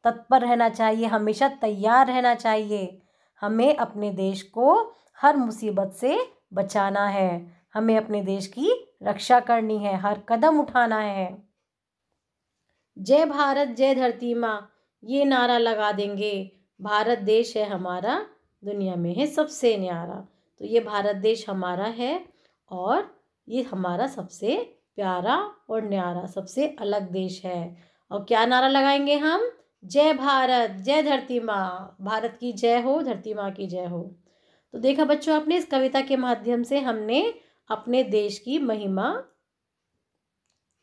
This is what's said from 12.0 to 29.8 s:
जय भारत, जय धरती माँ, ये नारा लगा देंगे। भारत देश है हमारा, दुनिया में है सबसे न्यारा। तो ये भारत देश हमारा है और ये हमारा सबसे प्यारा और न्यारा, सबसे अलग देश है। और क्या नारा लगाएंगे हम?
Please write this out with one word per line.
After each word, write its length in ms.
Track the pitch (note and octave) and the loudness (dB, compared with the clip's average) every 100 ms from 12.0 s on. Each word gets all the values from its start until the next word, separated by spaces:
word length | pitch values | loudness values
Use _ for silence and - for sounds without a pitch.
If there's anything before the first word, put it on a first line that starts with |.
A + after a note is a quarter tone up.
| _ _ _ _ _ _ _ _ _ - | _ _ _ _ _ _ _ _ _ -14
जय 280 | G3 C#4+ D#4 | 4 4 4
भारत, 420 | C#4+ C#4+ C#4 C#4+ | 2 2 2 -2
जय 260 | A#3 C4+ | 0 2
धरती 400 | C4 B3 A#3 A#3+ | 2 0 -2 -4
माँ, 400 | A#3 A3+ G#3+ G3+ _ _ _ | -2 -2 -4 -8 _ _ _
ये 200 | G#3 C#4 | -4 0
नारा 340 | C#4 C4+ B3 A#3+ | 2 2 2 2
लगा 340 | A3+ G#3+ G#3 | 2 0 0
देंगे। 600 | G3+ G3+ G3 G#3+ G3 F#3+ _ _ _ | -2 -4 -4 -4 -6 -8 _ _ _
भारत 380 | G3+ G#3 A3 A#3 | -2 0 2 0
देश 380 | G3 A3 A#3 A3 | 2 2 2 -2
है 80 | |
हमारा, 640 | G#3 F#3+ F#3 F3+ G3+ E4 G#4+ _ _ _ | -4 -4 -4 -4 -2 -4 -6 _ _ _
दुनिया 320 | G3+ G3+ F#3+ F3 | -10 -6 -4 -4
में 180 | E3+ | -4
है 120 | F3+ D4+ | -2 -2
सबसे 500 | D4+ D4+ - A#3+ G#3 | -2 -4 0 0 0
न्यारा। 520 | F#3 E3+ E3+ G3 G3 _ _ _ | -4 -6 -8 -12 -16 _ _ _
तो 60 | |
ये 160 | G#3 A3+ | -2 -2
भारत 360 | G#3+ G#3 G3+ G3 | 0 -2 -2 0
देश 340 | G#3+ A3+ G#3+ | 0 -2 -4
हमारा 340 | F#3+ F3+ F3+ | -4 -4 -4
है 420 | G#3 A3+ B3 F4 F4 _ _ _ _ | -4 -4 -6 -6 -8 _ _ _ _
और 520 | F3+ F#3 D4+ G4+ _ _ _ - | -6 0 0 -2 _ _ _ -6
ये 140 | A#3+ | -6
हमारा 440 | B3 F#3+ F3+ F3 C4+ | -4 -4 -4 -2 -4
सबसे 500 | B3 F#3+ - G3+ F4+ A#4+ _ _ - | -6 -14 -6 -4 -4 -6 _ _ -6
प्यारा 400 | F#3+ F3+ F#3+ D#4 G#4 - - | -4 -2 0 -2 -2 -12 -6
और 140 | A3 | -6
न्यारा, 420 | G#3 G3 F3 F3 F#3 | -2 -2 -2 -6 -8
सबसे 500 | F#3+ F#3+ B3+ D4+ - | -10 -8 -4 -4 -4
अलग 240 | G3+ G#3 | -4 -4
देश 420 | F#3 F#3 F#3 F#3 | -4 -6 -6 -8
है। 320 | F#3 F3 E3+ F3 _ _ _ | -8 -8 -8 -14 _ _ _
और 140 | G3+ | -10
क्या 220 | G3 A3+ A#3 | 0 2 4
नारा 220 | B3+ C4+ | 4 4
लगाएंगे 480 | C#4 C#4 C#4 C#4+ D4 | 4 4 2 2 2
हम? 340 | D#4 F4+ A#4+ - _ _ | 2 0 -2 -6 _ _